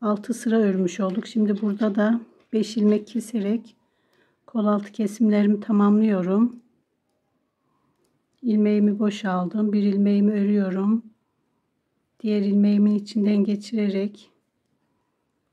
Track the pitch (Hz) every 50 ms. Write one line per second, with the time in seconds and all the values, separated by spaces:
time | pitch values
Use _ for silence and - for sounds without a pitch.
0 | 240 208 208 202 208 - 233 - - 233 220 226 214 202 185 190 190 175 - -
1 | 196 190 190 220 - - - 214 214 202 208 196 220 208 202 - 226 214 202 226
2 | 208 220 233 233 - - _ _ _ _ - 220 208 - - 233 208 208 214 208
3 | 208 - - 233 226 - - 220 196 202 220 233 - - _ _ _ _ _ _
4 | _ _ _ _ _ _ _ _ _ - - 226 208 208 208 202 202 - - -
5 | 214 202 - - 233 214 208 208 208 208 214 202 208 - 214 202 202 208 208 214
6 | 220 220 202 185 175 180 190 208 233 240 - - - _ _ _ _ _ _ _
7 | _ _ _ _ _ _ _ _ _ _ _ _ _ _ _ _ _ _ _ _
8 | _ _ _ _ _ _ _ _ - 240 214 214 208 208 208 208 202 208 202 208
9 | 214 208 196 - - 190 185 185 180 175 - 214 214 208 202 208 202 202 196 202
10 | 202 202 202 202 202 208 214 202 202 202 208 208 196 190 180 190 196 208 226 226
11 | - - _ _ _ _ _ _ _ _ _ _ _ _ _ _ _ _ _ _
12 | _ _ _ _ - 214 208 208 202 202 196 202 202 208 208 208 208 208 208 208
13 | 202 - - 220 202 208 208 208 196 202 202 202 - - 240 214 208 202 190 196
14 | 202 202 202 - - _ _ _ _ _ _ _ _ _ _ _ _ _ _ _
15 | _ _ _ _ _ _ _ _ _ _